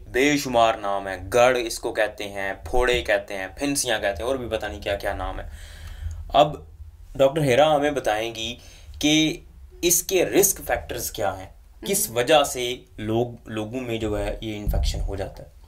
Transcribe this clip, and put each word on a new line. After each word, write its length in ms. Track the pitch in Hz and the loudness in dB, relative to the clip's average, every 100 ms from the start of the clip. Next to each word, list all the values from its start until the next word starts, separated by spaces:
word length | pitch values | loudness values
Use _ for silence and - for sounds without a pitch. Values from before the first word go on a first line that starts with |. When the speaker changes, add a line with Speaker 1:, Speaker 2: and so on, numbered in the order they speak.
| - | -4
Speaker 1:
बेशुमार 720 | 120 143 147 135 120 113 107 | 2 4 2 2 4 4 4
नाम 280 | 101 98 98 | -2 -2 -4
है, 220 | 92 95 | -8 0
गड़ 260 | 120 123 127 | 6 6 6
इसको 360 | 117 - 120 | 0 -4 -4
कहते 320 | 113 104 - | 0 -2 -2
हैं, 400 | 101 101 98 95 - | -8 -4 -6 -6 -2
फोड़े 320 | 123 123 123 | 2 4 2
कहते 320 | 113 101 101 | 2 0 0
हैं, 220 | 98 95 - | -8 -8 -6
फिंसियाँ 420 | 143 139 127 110 | -2 -2 0 0
कहते 220 | 101 95 | 0 -2
हैं, 80 | 113 | -2
और 80 | 135 | -4
भी 100 | 120 | -4
पता 200 | 110 107 | -4 -4
नहीं 120 | 104 | -6
क्या 160 | 104 101 | -4 -4
क्या 180 | 104 | -4
नाम 260 | 95 92 95 | -4 -6 -8
है। 100 | 95 - - - - - - - - | -10 -14 -16 -14 -14 -10 -8 -8 2
अब 320 | - 151 - - - - - - 131 | 4 4 2 -14 -20 -20 -20 -8 2
डॉक्टर 260 | 135 160 | 2 4
हेरा 240 | 143 120 156 | 4 6 6
हमें 280 | 147 147 | 4 2
बताएंगी 640 | 135 110 107 113 113 113 123 - - - - | 0 0 0 -2 -6 -8 -10 -14 -20 -18 -4
कि 440 | 147 156 156 - - - - - | 2 4 2 -2 -10 -20 -20 -4
इसके 400 | 175 175 - 185 | 0 2 2 2
रिस्क 360 | 139 127 196 - | 4 4 4 2
फैक्टर्स 500 | - 123 - - - | -2 -4 -4 -8 -8
क्या 200 | - 101 | -4 -4
हैं, 240 | 98 95 - - - - | -4 -10 -18 -20 -12 -4
किस 220 | 196 - | -2 0
Speaker 2:
हम्म। 100 | 117 | 0
Speaker 1:
वजह 260 | 127 156 | 4 4
से 400 | 139 127 123 123 - - | 4 0 -4 -6 -10 -8
लोग, 380 | 107 113 120 117 - | -2 0 0 -4 -10
लोगों 320 | 110 107 127 | -8 -6 -6
में 200 | 123 113 | -6 -4
जो 160 | 107 104 | -2 -2
है 240 | 104 107 | -4 -6
ये 140 | 110 107 | -6 -6
इन्फेक्शन 440 | 104 - - - | -2 0 0 0
हो 160 | - 98 | -4 -4
जाता 260 | 95 - | -8 -10
है। 180 | - - | -20 -20